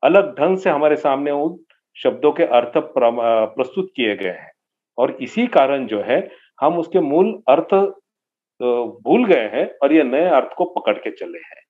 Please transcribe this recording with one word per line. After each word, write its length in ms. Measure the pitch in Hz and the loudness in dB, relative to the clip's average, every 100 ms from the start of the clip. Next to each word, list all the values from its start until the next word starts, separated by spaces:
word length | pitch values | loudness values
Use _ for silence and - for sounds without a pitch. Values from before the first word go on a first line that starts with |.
अलग 280 | 131 185 160 127 | 4 2 2 -2
ढंग 180 | 156 185 | -2 0
से 120 | 185 | 0
हमारे 260 | 147 151 147 | 0 2 2
सामने 360 | 151 135 147 | 0 -2 -2
उन 280 | 143 156 180 _ _ _ - | -2 -4 -6 _ _ _ -4
शब्दों 280 | 131 110 147 | -4 0 0
के 120 | 147 | 0
अर्थ 340 | 165 120 120 160 | 2 2 2 -4
प्र-, 420 | 151 - 120 120 | -4 0 0 0
अ, 260 | 117 113 110 | 0 0 0
प्रस्तुत 460 | - 131 - 185 - | -2 -6 -4 -8 -2
किए 200 | 117 104 | -2 -2
गए 140 | 92 | -6
हैं 220 | 85 - _ _ _ _ - | -8 -16 _ _ _ _ -2
और 200 | 131 - | -2 -2
इसी 260 | 123 - 247 | -8 -4 0
कारण 400 | 202 135 139 123 | 2 2 0 -4
जो 140 | - | -6
है 300 | - 135 190 - _ _ | -2 -2 -2 -14 _ _
हम 180 | 139 170 | -2 0
उसके 200 | 165 185 | -2 -2
मूल 440 | 151 151 208 220 - | 0 2 0 0 2
अर्थ, 260 | 143 165 | 2 4
अ, 120 | 196 196 - _ _ _ _ _ _ 123 120 117 113 | 0 0 -4 _ _ _ _ _ _ -2 -2 -4 -8
भूल 240 | - 165 240 | 0 2 4
गए 140 | 156 | 2
हैं 380 | 110 120 196 - | 2 -4 -6 -2
और 100 | 139 | 2
ये 100 | 160 | 4
नए 260 | 135 131 180 | 2 0 2
अर्थ 200 | 147 123 - | 2 0 -4
को 80 | 175 | -4
पकड़ 280 | - - | -4 -6
के 180 | - - | -6 -6
चले 260 | - 175 170 | -12 -14 -14
हैं। 240 | - - _ | -20 -20 _